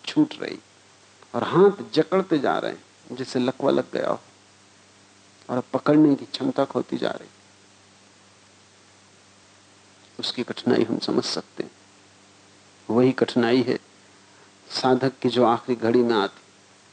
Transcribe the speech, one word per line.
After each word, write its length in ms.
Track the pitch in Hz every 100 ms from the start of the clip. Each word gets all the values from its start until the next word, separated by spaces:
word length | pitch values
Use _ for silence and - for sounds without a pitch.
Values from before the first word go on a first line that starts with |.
| -
छूट 280 | - 147 -
रही 180 | - - - _ _ _ _ _ - 117
और 80 |
हाथ 500 | 110 151 202 190 117
जकड़ते 460 | 147 156 185 190 151
जा 180 | 117 80
रहे 140 | -
हैं 440 | - - _ - 123
जैसे 240 | 131 131
लकवा 320 | 123 - 135
लग 200 | 135 127
गया 180 | - -
हो 100 | - - _ _ _ _ _ _ _ _ _ _ _ -
और 80 | 127
अब 60 | -
पकड़ने 420 | 131 - 151 151 135
की 100 | -
क्षमता 400 | - 135 131 135
खोती 320 | 127 - -
जा 140 | -
रही। 180 | - - - _ _ _ _ _ _ _ _ _ _ _ _ _ _ _ _ _ _ _ _ _ _ _ _ _ _ - -
उसकी 240 | - -
कठिनाई 400 | 120 113 120 123
हम 160 | - -
समझ 240 | - -
सकते 400 | - - - -
हैं। 80 | - - _ _ _ _ - - - - - - -
वही 220 | 113 131
कठिनाई 500 | 127 117 123 117 131
है 180 | 123 - - _ _ - - - - _ -
साधक 440 | - 131 131 135 -
की 80 | 127
जो 160 | 120 117
आखिरी 300 | 120 - 117
घड़ी 280 | 113 123
में 120 | 120 113
आती 260 | 98 - - _ _ _ _